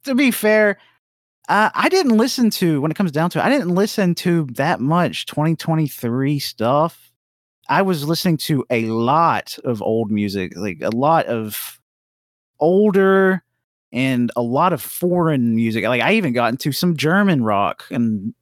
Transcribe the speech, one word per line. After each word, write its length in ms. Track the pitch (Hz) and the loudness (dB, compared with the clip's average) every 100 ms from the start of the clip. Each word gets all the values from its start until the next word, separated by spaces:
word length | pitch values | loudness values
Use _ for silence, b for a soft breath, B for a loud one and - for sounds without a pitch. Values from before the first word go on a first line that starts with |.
to 100 | - | 0
be 160 | 254 277 | 2 2
fair, 480 | - 214 214 214 196 b b _ _ _ _ - | 2 2 4 4 0 b b _ _ _ _ 0
uh, 180 | 196 214 | 2 2
I 160 | - 311 | 0 2
didn't 260 | 381 285 220 | 2 4 2
listen 320 | 247 - 226 | 2 0 0
to, 280 | - 175 147 | 2 0 0
when 100 | 151 | -2
it 60 | 151 | -2
comes 160 | 190 | -2
down 160 | 143 170 | 0 -2
to 120 | 156 | 0
it, 20 | |
I 80 | 190 | 0
didn't 240 | 277 170 | 0 0
listen 400 | 180 208 - 185 | 0 0 0 0
to 320 | 170 180 170 143 | 0 0 0 -2
that 260 | 120 143 175 | -2 -2 0
much 460 | 131 170 156 78 - | 0 0 0 -4 -8
twenty 280 | - 156 | -2 -2
twenty-three 840 | 160 - 160 147 - 117 123 135 143 | -2 -2 -2 -2 -4 -4 -2 -2 -2
stuff. 760 | - - 110 143 165 - _ _ _ _ _ _ - | -6 -4 0 2 0 -4 _ _ _ _ _ _ -2
I 140 | 147 | 0
was 260 | 196 170 147 | 2 -2 -2
listening 300 | 165 185 156 | -2 0 0
to 260 | - 143 - | 0 -2 0
a 160 | 120 113 | -2 0
lot 720 | 113 117 151 170 110 - - | 0 0 2 2 0 -4 -10
of 180 | 135 110 | -6 -4
old 280 | 98 113 107 | -2 -2 -2
music, 460 | 107 104 98 92 85 | -2 -2 -4 -6 -6
like, 240 | 101 80 | -8 -6
a 160 | 82 117 | -4 0
lot 300 | 143 160 - | 2 2 0
of 520 | 113 107 - - - _ _ _ _ _ _ _ _ | -6 -6 -10 -14 -18 _ _ _ _ _ _ _ _
older 880 | 151 185 214 190 190 190 190 185 _ _ _ _ _ | 2 4 4 4 4 4 2 0 _ _ _ _ _
and 400 | 120 131 127 117 | -2 0 0 0
a 60 | - | -2
lot 320 | 120 131 180 | -2 2 2
of 80 | 156 | 0
foreign 760 | - - 175 175 160 143 120 | -6 -4 -2 0 0 2 0
music. 300 | 113 113 110 | 2 0 0
Like, 160 | 107 123 | 0 0
I 140 | 120 | 2
even 180 | 214 170 | 2 0
got 200 | 120 117 | 0 0
into 200 | 123 156 | -2 -4
some 240 | 131 180 160 | -2 -2 0
German 480 | 151 190 202 151 | 0 2 2 2
rock, 400 | 110 101 95 - - | 2 0 0 -4 -8
and, 420 | - 117 107 104 - | -2 -2 -2 -6 -12